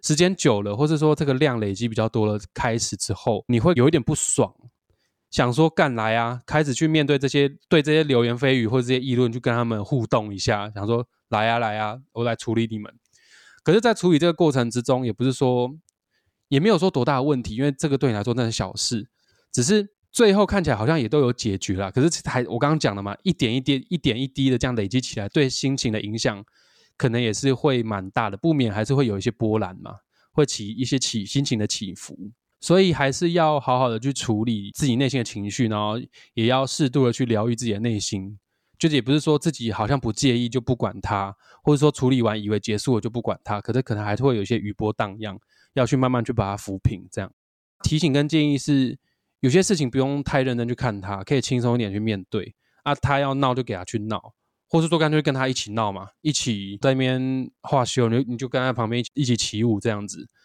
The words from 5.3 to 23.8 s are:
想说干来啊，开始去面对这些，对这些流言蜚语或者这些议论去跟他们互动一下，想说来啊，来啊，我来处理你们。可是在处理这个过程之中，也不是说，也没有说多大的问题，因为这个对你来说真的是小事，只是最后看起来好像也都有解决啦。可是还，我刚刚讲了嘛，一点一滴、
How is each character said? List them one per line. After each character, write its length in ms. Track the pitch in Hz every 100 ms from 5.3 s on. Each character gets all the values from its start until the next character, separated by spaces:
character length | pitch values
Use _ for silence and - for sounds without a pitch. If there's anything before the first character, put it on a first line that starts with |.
想 200 | - 123
说 200 | 127 160
干 240 | - 151
来 200 | 117 110 117
啊， 220 | 117 123
开 180 | - 151
始 120 | 147
去 120 | 120 160
面 200 | 156 143
对 120 | 143
这 80 | 135
些， 240 | 143 139 147 -
对 140 | 165
这 120 | 147
些 120 | 156
流 220 | 147 123 120
言 100 | 117
蜚 160 | 135
语 140 | 131 113
或 100 | 127
者 40 | 123
这 60 |
些 80 | 127
议 140 | 135
论 180 | 120 120
去 80 | 120
跟 140 | 123
他 100 | 117
们 180 | 117 107
互 240 | 104 131 110
动 280 | 120 107
一 20 | 98
下， 340 | - 104 104
想 120 | 104 104
说 200 | 117 120 _ -
来 180 | 107 110
啊， 100 | 120
来 200 | 110 107
啊， 200 | 107 123 _
我 120 | 117
来 120 | 117 113
处 180 | -
理 120 | 113 113
你 80 | 107
们。 140 | 104 _ _ _ _ - - _
可 100 | -
是 80 | 208
在 140 | 233
处 180 | 214 180
理 60 | 151
这 80 | 170
个 80 |
过 180 | 160 160
程 180 | 135 120
之 120 | 123
中， 240 | 120 127 123
也 40 |
不 140 | 101
是 80 | 131
说， 420 | 127 127 123 123 160 _ _ _ _ _ _ -
也 120 | 139
没 80 | 208
有 80 | 180
说 140 | 185
多 120 | 139
大 120 | 123
的 80 | 135
问 200 | 143 131
题， 140 | 110 110
因 60 |
为 100 | 143
这 160 | 135 156
个 80 | 135
对 140 | 139
你 40 |
来 80 | 107
说 120 | 113
真 100 | 117
的 60 | 113
是 40 |
小 220 | - 95 110
事， 320 | - 113 - _ _ _ _
只 120 | -
是 260 | 123 214 202 _ _
最 200 | - 220
后 140 | 196 196
看 160 | 202
起 80 | 151
来 60 | 104
好 100 | 113
像 140 | 160
也 80 | 113
都 100 | 151
有 140 | 123
解 260 | 120 113 98
决 160 | -
啦。 160 | 92 98
可 100 | 127
是 220 | 165 - -
还， 180 | 127
我 120 | 107 117
刚 140 | 147
刚 80 | 156
讲 160 | 117
了 80 | 101
嘛， 140 | 101 101
一 80 | 190
点 200 | - 113
一 80 | 127
滴、 240 | 131 135